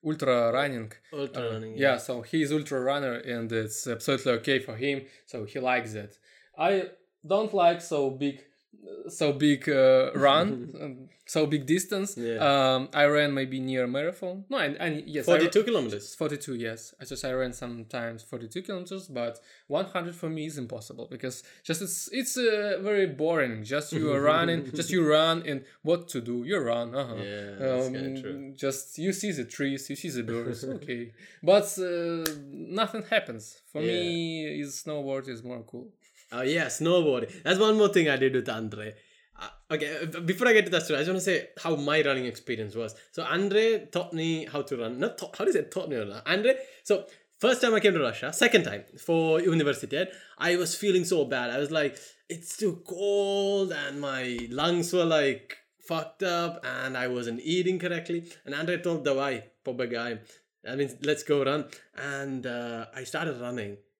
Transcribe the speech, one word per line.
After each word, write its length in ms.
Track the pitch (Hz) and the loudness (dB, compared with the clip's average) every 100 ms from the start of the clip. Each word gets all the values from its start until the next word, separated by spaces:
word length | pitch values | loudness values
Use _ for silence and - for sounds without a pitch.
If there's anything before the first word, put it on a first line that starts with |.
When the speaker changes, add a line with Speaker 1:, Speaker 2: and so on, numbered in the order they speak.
Speaker 1:
Ultra 480 | 156 156 135 123 117 | -4 0 2 4 4
running. 400 | 123 143 123 110 - _ | 2 0 -2 -8 -14 _
Speaker 2:
Ultra 300 | 151 139 - | -8 -6 -4
Speaker 1:
Uh, 80 | 117 | -4
Speaker 2:
running, 200 | 110 110 - | -6 -8 2
Speaker 1:
yeah, 140 | 139 | 4
Speaker 2:
yeah. 60 | 123 | 4
Speaker 1:
so 240 | - 123 | -2 -8
he's 280 | 113 160 143 | -2 0 0
ultra 280 | 151 143 135 | 0 -2 -2
runner 320 | 127 143 135 120 - | 0 0 -2 -4 -6
and 180 | 120 113 | -6 -2
it's 340 | 113 110 - - | -2 -2 -6 -6
absolutely 460 | 117 - 131 143 | -4 0 0 2
okay 240 | 120 127 135 | 0 2 0
for 160 | 131 110 | 0 -4
him. 280 | 139 139 135 - _ | -2 -2 -6 -20 _
So 180 | 127 104 | -10 -8
he 140 | 139 | -4
likes 340 | 127 127 110 | 0 0 -2
it. 240 | 107 104 _ _ _ _ - | -8 -12 _ _ _ _ -2
I 320 | 165 196 180 - _ _ 151 | 2 2 -2 -12 _ _ 0
don't 260 | 196 220 | 0 2
like 280 | 202 170 170 | 4 6 4
so 280 | - 156 139 | -2 0 0
big, 320 | 131 143 139 - _ _ - - - - | 0 -4 -4 -16 _ _ -20 -16 -14 -12
so 220 | - 151 | 0 0
big, 360 | 135 147 139 160 | 4 4 4 2
uh, 420 | 139 131 131 - | 6 8 8 6
Speaker 2:
<laughs> 40 | - | 4
Speaker 1:
run, 320 | 139 139 185 127 120 - | 6 6 4 -2 -8 -10
um, 280 | 151 127 131 _ - | -10 -12 -18 _ -4
so 200 | 160 151 | 0 2
big 200 | 151 135 | 2 2
distance. 520 | 175 - 196 196 120 | 0 2 -4 -4 -4
Speaker 2:
Yeah. 200 | 117 113 147 | -4 2 4
Speaker 1:
Um, 400 | 139 131 131 139 | 6 6 4 0
I 120 | 147 147 | 4 6
ran 280 | 147 147 | 6 2
maybe 260 | 139 131 131 | 0 -2 -4
near 280 | 131 131 123 | -2 -2 0
marathon. 560 | 135 160 180 185 190 196 | -2 -4 -4 -8 -10 -6
No, 80 | 269 | -2
I, 180 | 147 143 | -2 -2
I, 240 | 175 151 147 | -4 -4 -4
yes, 220 | 151 131 | -4 4
I 20 | |
Speaker 2:
Forty-two 260 | 170 170 196 | 6 6 4
Speaker 1:
ra- 40 | 220 | 4
Speaker 2:
kilometers? 500 | 214 120 104 - - | 2 0 -4 -10 -6
Speaker 1:
Forty-two, 400 | 156 143 143 123 | -4 -4 -8 -6
yes. 380 | 117 113 - _ | -6 -8 -14 _
I 60 | 135 | -14
just, 180 | 131 | -8
I 80 | 135 | -4
ran 220 | 127 127 | -2 -2
sometimes 680 | 120 123 120 113 123 117 113 | -4 -10 -10 -10 -8 -6 -8
forty-two 400 | - 123 117 175 | -12 -12 -10 -10
kilometers, 440 | 190 190 180 190 185 | -8 -8 -8 -12 -8
but 320 | 127 120 117 _ - _ | -6 -6 -6 _ -20 _
one 180 | 147 190 | -2 -2
hundred 300 | 185 170 170 | -4 -6 -6
for 140 | 165 | -6
me 160 | 160 151 | -6 -6
is 100 | 147 | -8
impossible 500 | 117 117 110 - - | -8 -10 -12 -14 -12
because 340 | 131 131 123 - - | -8 -8 -10 -18 -20
just 180 | - 165 | -6 -4
it's, 280 | 185 - - | -4 -6 -6
it's, 260 | 247 262 254 | -4 -4 0
uh, 420 | 240 214 208 185 | 2 2 0 -2
very 240 | 196 208 190 | 0 2 2
boring. 560 | 135 156 165 131 110 | 0 0 2 0 -2
Just 300 | 107 139 147 | -4 -4 -2
you 180 | 160 151 | -2 0
are 80 | 139 | 4
running, 480 | 143 160 170 165 135 | 4 4 4 0 -4
Speaker 2:
<laughs> 80 | 151 | -6
Speaker 1:
just 100 | 165 | 0
you 180 | 180 156 | 2 6
run 360 | 151 160 165 165 | 6 6 2 -2
and 180 | 135 135 - | -6 -8 -8
what 260 | 147 175 170 | 0 0 0
to 100 | 131 | -6
do? 240 | 113 120 | -4 -6
You 140 | 123 196 | -2 -2
run, 360 | 123 117 117 | 0 0 -2
uh-huh. 220 | 127 127 110 | -4 -4 -6
Speaker 2:
Yeah, 360 | 101 104 101 101 | -8 -8 -10 -4
that's 260 | 135 127 131 | -2 0 0
kinda 160 | 131 135 | -2 -6
Speaker 1:
Um, 120 | 135 | -6
Speaker 2:
true. 320 | 131 139 139 135 | -8 -10 -12 -4
Speaker 1:
just 400 | 139 131 - - | -4 -4 -10 -4
you 160 | 175 | -2
see 180 | 190 208 | -2 -4
the 140 | 156 117 | -4 -6
trees, 440 | - 139 139 - | -4 -4 -4 -8
you 60 | 139 | -8
see 140 | 156 | -6
the 140 | 123 | -6
birds, 400 | 113 117 117 117 131 | -4 -4 -4 -8 -8
Speaker 2:
<laughs> 100 | 135 | -8
Speaker 1:
okay. 380 | - 120 117 - - - | -8 -10 -10 -16 -20 -4
But, 260 | 160 202 - - | 6 6 4 -4
uh, 460 | 180 175 170 170 160 147 139 | -2 -2 -2 0 -2 -4 -12
nothing 540 | 139 - 190 220 226 - | -14 -6 -2 -2 -2 0
happens. 520 | 220 - 113 104 - _ | 0 0 -12 -12 -20 _
For 100 | 151 | -4
Speaker 2:
Yeah. 100 | 165 | -2
Speaker 1:
me, 640 | 180 175 170 165 160 151 147 | 0 0 -2 -2 -4 -6 -6
is 220 | 143 139 - | -6 -8 -8
snowboard 420 | 151 139 135 131 | -6 -4 -4 -6
is 140 | 117 | -10
more 200 | 123 123 | -10 -12
cool. 300 | 113 123 123 _ _ _ _ | -12 -16 -16 _ _ _ _
Speaker 2:
Oh, 80 | 120 | -4
yeah, 220 | 131 165 139 | 0 0 0
snowboarding. 640 | - 160 180 156 127 117 - | 0 4 6 6 2 -2 -4
That's 160 | - 185 | 0 4
one 180 | 214 214 | 6 6
more 120 | 208 | 6
thing 180 | 202 156 | 6 4
I 80 | 135 | 4
did 160 | 135 | 4
with 140 | 127 120 | 4 0
Andre. 460 | 113 110 104 107 104 _ _ _ - | -4 -6 -8 -12 -14 _ _ _ -18
Uh, 80 | - - _ 156 | -16 -18 _ -4
okay, 220 | 147 156 | -2 -4
uh, 20 | 165 | -6
b-, 140 | 160 | -4
before 260 | 170 185 254 | -2 2 6
I 60 | |
get 120 | 220 180 | 6 6
to 60 | |
that 120 | 170 | 0
story, 140 | 165 143 | 2 0
I 20 | |
just 80 | 160 | 0
wanna 100 | 185 | 0
say 300 | 180 165 - - | 2 0 -2 -8
how 120 | 165 156 | -2 0
my 260 | 143 156 | 2 4
running 220 | 139 131 127 | 4 2 -2
experience 480 | 113 - 113 104 110 | -8 -8 -6 -4 -6
was. 200 | 110 110 - | -6 -8 -12
So 120 | - | -8
Andre 600 | 120 165 202 202 226 220 - | -2 0 2 4 4 2 -2
taught 260 | 175 175 | -4 -4
me 320 | 165 160 160 - | -4 -2 -2 -2
how 160 | 147 | -6
to 160 | 139 127 | -4 -4
run. 220 | 113 123 | -4 -2
Not 180 | 208 - | -4 -4
taught, 180 | 185 - | -12 -2
how 80 | 294 | 2
do 40 | |
you 60 | 339 | 2
say 60 | |
taught 260 | - - 170 | 0 -6 -4
me 60 | 131 | -4
how 60 | 104 | -6
to 60 | |
run? 100 | 104 139 | -8 -2
Andre, 280 | 185 226 262 - - | 2 4 2 -2 -16
so 220 | - 196 - - _ _ | 0 0 0 -20 _ _
first 200 | 226 254 | 2 4
time 120 | 240 | 4
I 60 | 220 | 6
came 120 | 208 | 6
to 60 | 170 | 4
Russia, 320 | 127 110 135 | 0 -2 -6
second 320 | 160 240 208 | 2 4 4
time 200 | 143 104 - - | 2 -6 -12 -14
for 440 | - 165 160 160 | 0 2 4 4
university, 640 | 175 165 143 135 110 139 185 - - - | 4 4 2 0 -2 -4 -4 -6 -20 -4
I 180 | 165 175 | 0 2
was 180 | 170 - | 0 -2
feeling 280 | 202 185 170 | 2 4 4
so 200 | 175 131 | 2 2
bad. 240 | 131 123 | 0 0
I 80 | 123 | -2
was 140 | 147 | 0
like, 260 | 160 143 - - _ _ | 0 0 -2 -20 _ _
"It's 260 | 170 - - | -16 -12 -2
too 180 | 208 135 - | -2 -2 -10
cold," 840 | 175 202 202 196 196 196 202 190 | -4 0 2 2 2 2 2 0
and 260 | 156 139 143 | -2 -4 -4
my 240 | 143 131 127 120 117 127 | -4 -2 -2 -4 -4 -2
lungs 320 | 160 175 170 | 2 2 2
were, 120 | 180 165 156 | 2 4 4
like, 380 | 143 127 - - _ _ - | 4 0 -6 -20 _ _ -6
fucked 340 | 165 151 - | -6 -6 -4
up, 400 | 190 175 170 - | 0 0 -2 -4
and 320 | 127 127 131 131 | -6 -6 -4 -2
I 100 | 127 | -2
wasn't 340 | 123 117 117 | -2 -4 -4
eating 340 | - 175 180 185 | 0 0 2 0
correctly. 400 | 180 170 165 170 170 - - | -2 -4 -4 -6 -6 -18 -8
And 100 | 143 | -4
Andre 220 | 165 175 | -2 -2
told, 260 | 175 165 | -2 0
"Давай, 320 | 143 135 139 123 - _ - | 2 2 0 -2 -8 _ -8
побегай." 540 | 123 120 117 120 110 107 - _ _ | -4 -2 -2 -4 -6 -12 -20 _ _
That 140 | - 135 | -10 -2
means, 160 | 139 123 | -2 -2
"Let's 220 | 143 147 | -2 -2
go 200 | - 147 | 2 2
run." 180 | 135 147 143 - _ - | 2 0 -4 -14 _ -10
And, 480 | 139 139 139 131 123 | -8 -6 -6 -6 -6
uh, 400 | 120 120 117 110 - | -6 -6 -8 -10 -12
I 80 | |
started 320 | 127 151 165 127 | -8 -4 -4 -4
running. 360 | 123 123 101 101 _ | -6 -6 -8 -10 _